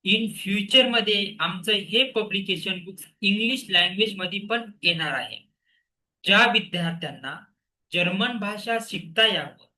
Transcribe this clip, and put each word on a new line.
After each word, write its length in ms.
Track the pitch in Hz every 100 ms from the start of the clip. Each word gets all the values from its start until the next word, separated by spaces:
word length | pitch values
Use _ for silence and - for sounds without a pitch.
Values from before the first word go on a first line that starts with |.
| 190
In 220 | 220 226
फ्युचरमध्ये 1040 | - 190 202 202 262 254 233 208 202 202 -
आमचं 320 | 165 185 170
हे 300 | 202 - 226
पब्लिकेशन 800 | 262 233 202 202 196 175 190 180
बुक्स 180 | 175 - - _
इंग्लिश 460 | 196 208 226 262 -
लँग्वेजमध्ये 720 | 180 180 190 214 196 180 196
पण 240 | 208 233 226 -
येणार 300 | 175 165 156
आहे. 400 | 131 113 - _ _ _ _ _ _ _ _
ज्या 280 | - 202 240
विद्यार्थ्यांना 840 | 208 170 175 165 170 151 135 135 165 - _ _ _ _
जर्मन 440 | 175 175 190 240 240
भाषा 400 | 202 208 233 226
शिकता 460 | 220 190 165 165 220
यावं 400 | 175 143 - _